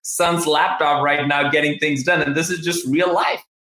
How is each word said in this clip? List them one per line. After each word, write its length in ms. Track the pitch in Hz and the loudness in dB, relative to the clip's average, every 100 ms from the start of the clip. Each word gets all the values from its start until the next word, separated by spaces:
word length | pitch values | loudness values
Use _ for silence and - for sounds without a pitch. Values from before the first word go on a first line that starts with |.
son's 440 | - - 175 170 160 | -10 -2 0 2 0
laptop 560 | 151 185 - 151 143 | 2 0 0 0 2
right 240 | 143 147 143 | 2 0 0
now 240 | 143 143 | 0 2
getting 260 | 147 147 143 | 0 0 0
things 240 | 151 139 | -2 0
done, 180 | 131 175 | 0 0
and 140 | 147 143 | 0 -2
this 140 | 165 | -2
is 100 | 175 | -4
just 260 | 170 175 131 | -4 -4 0
real 260 | 147 180 | 0 2
life. 300 | 175 233 135 - _ | 2 0 -4 -10 _